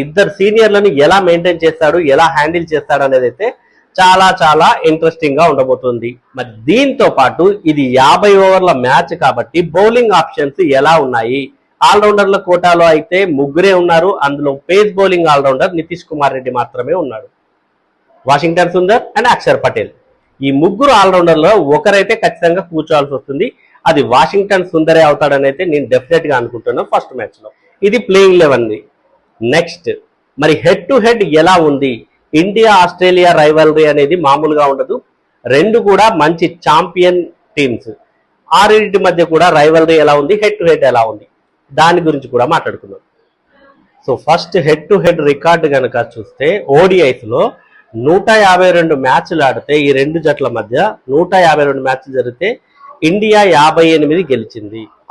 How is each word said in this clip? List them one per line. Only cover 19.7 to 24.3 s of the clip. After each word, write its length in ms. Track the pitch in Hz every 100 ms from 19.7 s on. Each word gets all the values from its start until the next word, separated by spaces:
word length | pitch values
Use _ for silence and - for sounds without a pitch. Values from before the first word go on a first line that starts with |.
| 117 98 _ _ _ _ - 139
ఈ 40 | 139
ముగ్గురు 320 | 175 196 277 220
ఆల్రౌండర్లో 520 | 190 185 170 160 165 214 143 147
ఒకరైతే 380 | 202 196 196 220 175
ఖచ్చితంగా 380 | 170 170 175 180
కూర్చోవాల్సి 400 | 160 151 151 139 135
వస్తుంది. 300 | - 139 233 _ _ _ -
అది 180 | 143 120
వాషింగ్టన్ 560 | 127 165